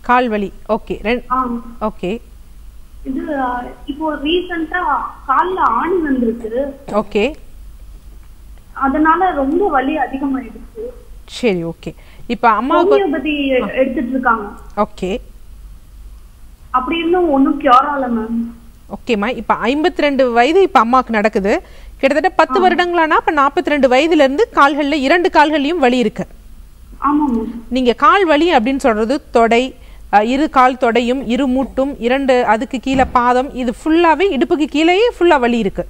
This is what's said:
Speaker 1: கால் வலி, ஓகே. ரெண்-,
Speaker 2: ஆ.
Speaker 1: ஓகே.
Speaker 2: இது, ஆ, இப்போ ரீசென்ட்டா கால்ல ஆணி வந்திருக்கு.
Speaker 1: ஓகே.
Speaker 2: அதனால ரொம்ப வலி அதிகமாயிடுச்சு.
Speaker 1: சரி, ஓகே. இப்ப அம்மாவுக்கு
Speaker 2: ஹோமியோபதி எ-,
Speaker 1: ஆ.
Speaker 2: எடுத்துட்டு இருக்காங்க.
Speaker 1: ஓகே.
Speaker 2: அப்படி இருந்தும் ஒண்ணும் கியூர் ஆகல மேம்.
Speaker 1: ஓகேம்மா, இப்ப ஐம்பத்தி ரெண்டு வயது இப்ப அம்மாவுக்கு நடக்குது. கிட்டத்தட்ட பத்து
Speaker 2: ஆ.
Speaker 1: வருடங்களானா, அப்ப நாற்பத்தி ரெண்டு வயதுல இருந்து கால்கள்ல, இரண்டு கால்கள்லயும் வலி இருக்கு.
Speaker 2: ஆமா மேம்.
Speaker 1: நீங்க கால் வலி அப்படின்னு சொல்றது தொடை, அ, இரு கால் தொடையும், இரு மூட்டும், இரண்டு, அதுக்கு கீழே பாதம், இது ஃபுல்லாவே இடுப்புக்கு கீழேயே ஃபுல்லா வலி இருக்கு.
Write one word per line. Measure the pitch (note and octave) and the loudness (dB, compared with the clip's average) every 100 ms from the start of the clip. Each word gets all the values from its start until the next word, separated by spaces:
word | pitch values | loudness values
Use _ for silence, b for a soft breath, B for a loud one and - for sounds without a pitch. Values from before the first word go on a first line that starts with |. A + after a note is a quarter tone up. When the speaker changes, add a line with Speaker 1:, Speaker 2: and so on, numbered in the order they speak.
Speaker 1:
கால் | - B3 B3+ | 0 0 2
வலி, | G#3+ G3 - - | -2 -4 -8 -6
ஓகே. | G#3+ - - | -6 -4 -8
ரெண்-, | G#3 A#3+ A#3+ | -4 -4 -4
Speaker 2:
ஆ. | C4 B3+ A#3+ A#3 A#3 | -4 -4 -6 -10 -8
Speaker 1:
ஓகே. | G#3+ - F3+ A#3 - - - - - - - - | -8 -6 -6 -8 -10 -20 -20 -20 -20 -20 -20 -16
Speaker 2:
இது, | C#4 C4+ E4 C#4+ | -10 -8 -6 -4
ஆ, | B3+ B3 B3 - - | -4 -6 -10 -16 -12
இப்போ | D4 D#4 | -6 -6
ரீசென்ட்டா | D4 C#4 F4 - E4+ D#4 F4+ F4+ C4 - - - | -4 -2 -4 -4 -6 -6 -4 -2 -2 -4 -14 -4
கால்ல | C4+ F4 F#4 | -2 0 -2
ஆணி | C#4+ A3+ D#4 F#4 | -2 0 -2 -2
வந்திருக்கு. | D#4 B3+ A#3 A3+ G#3+ A#3 C#4+ C4+ - | 0 0 -2 -4 -6 -4 -4 -8 -6
Speaker 1:
ஓகே. | G#3 G#3+ A3 A3+ D4+ - - - - - - - - - - - - - | -4 -2 -2 -2 -4 -16 -20 -20 -20 -20 -20 -20 -20 -20 -20 -20 -20 -18
Speaker 2:
அதனால | - C4+ D4 D#4 E4 F#4 | -4 -2 2 2 2 2
ரொம்ப | D4 C4+ E4 G4+ | 0 -2 0 2
வலி | C#4+ C4 D#4 | 0 0 -2
அதிகமாயிடுச்சு. | C4 C4+ C#4+ C4 A3+ G#3+ - A4+ A#4 A#4+ - - - | -4 -4 -4 -4 -6 -16 -18 -14 -14 -14 -20 -20 -16
Speaker 1:
சரி, | - B3 F#3 | -4 -2 0
ஓகே. | E3 E3 - - b b - | -4 -8 -14 -16 b b -10
இப்ப | A#3+ A#3+ | -2 2
அம்மாவுக்கு | G#3 B3+ E4+ F4 G#4 | 2 2 2 4 4
Speaker 2:
ஹோமியோபதி | F#4+ D4+ C4+ D4 C#4 | 2 -2 -4 -4 0
எ-, | B3+ | 0
Speaker 1:
ஆ. | G#3 | -2
Speaker 2:
எடுத்துட்டு | - C4 - B3+ | -2 -2 -2 -4
இருக்காங்க. | C4 B3+ A3+ G#3 - - - | -2 0 -2 -4 -14 -14 -4
Speaker 1:
ஓகே. | G#3 - F#3 A3+ - - - - - - - - - - - - - - - | -4 -4 -6 -6 -10 -20 -20 -20 -20 -20 -20 -20 -20 -20 -20 -20 -20 -20 -6
Speaker 2:
அப்படி | B3+ B3+ E4 | -6 -4 -4
இருந்தும் | E4 F4+ F4 | -2 0 2
ஒண்ணும் | C4+ C#4+ C#4+ | 2 2 0
கியூர் | |
ஆகல | C#4+ B3 C#4+ C#4+ B3+ | 4 4 4 -2 -2
மேம். | A#3 A3 A#3 A#3 - - - - | -4 -4 -6 -6 -10 -20 -20 -16
Speaker 1:
ஓகேம்மா, | G3+ - A3 G#3 A#3+ | -16 -4 -2 -2 -4
இப்ப | G#3+ | -4
ஐம்பத்தி | F3+ G3 C#4+ D#4 - | -2 0 0 0 0
ரெண்டு | D4 C4+ C4 | -2 0 0
வயது | A#3 B3 E4+ | 2 4 4
இப்ப | F#4+ B3+ | 4 4
அம்மாவுக்கு | A3+ B3+ B3 | 4 2 2
நடக்குது. | A3 G#3 G#3+ F#3+ C#4+ - b b - | 0 0 0 0 -2 -4 b b -2
கிட்டத்தட்ட | C4+ D4 D#4 - | 0 2 0 2
பத்து | D#4+ G4 | 2 4
Speaker 2:
ஆ. | F4+ | 2
Speaker 1:
வருடங்களானா, | E4+ F4 F4 D#4+ | 2 0 2 2
அப்ப | F4+ G#4+ | 2 2
நாற்பத்தி | D#4 C#4 C#4+ C4+ | 2 2 0 -2
ரெண்டு | D4 C4 | 2 4
வயதுல | B3 D#4+ | 4 4
இருந்து | E4 C4+ C#4 A#4 | 4 4 2 0
கால்கள்ல, | - C#4+ D4 D4 | 4 2 4 0
இரண்டு | D4+ C4 F4 F4 | 0 2 2 4
கால்கள்லயும் | E4 D4+ D4+ C#4 F4 | 4 4 2 0 2
வலி | B3+ B3+ | 2 2
இருக்கு. | A3+ - - - - - - - - - | 0 -2 -10 -12 -20 -20 -20 -20 -20 -6
Speaker 2:
ஆமா | C#4 D4 D4 A#3 | 0 0 0 -2
மேம். | A3 - - | -4 -10 -6
Speaker 1:
நீங்க | B3 B3+ | -2 0
கால் | A3 C#4+ F#4 | 2 4 4
வலி | F#4 D4 E4+ | 4 2 4
அப்படின்னு | D4+ A3 C#4 | 2 2 0
சொல்றது | C4 G#3+ A3 D4 - | 0 0 0 -2 0
தொடை, | B3 A#3 A#3 C4 - b b - | 2 4 4 0 -8 b b 0
அ, | G3+ | 2
இரு | A3 C4 D#4 | 2 0 0
கால் | C#4+ B3+ B3+ | 4 4 4
தொடையும், | B3 A3+ A#3+ C4 A3 | 2 2 0 -2 -2
இரு | A#3+ C4+ | -2 0
மூட்டும், | B3+ C4+ - C4+ C4+ | 0 -2 -2 -4 -2
இரண்டு, | A#3 C4 C#4 B3 | -2 -2 2 2
அதுக்கு | A#3+ G#3+ C4+ C4 | 2 0 0 -6
கீழே | C4 C4 | -2 0
பாதம், | C4 B3+ A#3+ B3 C4+ | 2 2 2 2 0
இது | A#3 B3+ A3+ | -4 -6 -4
ஃபுல்லாவே | - D#4+ F4 D4 G4 C#4 | 0 2 4 4 2 0
இடுப்புக்கு | - E4+ D4+ | 0 0 0
கீழேயே | C#4+ D#4+ F4+ A#4+ A#4 | 2 2 4 2 2
ஃபுல்லா | F4 D4+ | 2 4
வலி | A#3+ A#3+ | 2 0
இருக்கு. | G3+ - F3 | -2 -4 -10